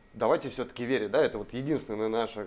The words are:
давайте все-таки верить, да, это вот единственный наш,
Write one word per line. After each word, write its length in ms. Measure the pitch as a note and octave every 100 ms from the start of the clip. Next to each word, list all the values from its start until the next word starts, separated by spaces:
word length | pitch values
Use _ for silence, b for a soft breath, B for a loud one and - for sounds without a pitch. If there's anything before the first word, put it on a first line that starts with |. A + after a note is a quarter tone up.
| -
давайте 360 | A#2 A#2 E3+ C3+
все-таки 360 | C3 B2 -
верить, 260 | A#2+ C3 G#2
да, 120 | C3
это 140 | D#3+ G#2+
вот 140 | G#2
единственный 560 | A#2+ C#3 C#3 - G#2+ A2
наш, 240 | A2+ A2+ G#2+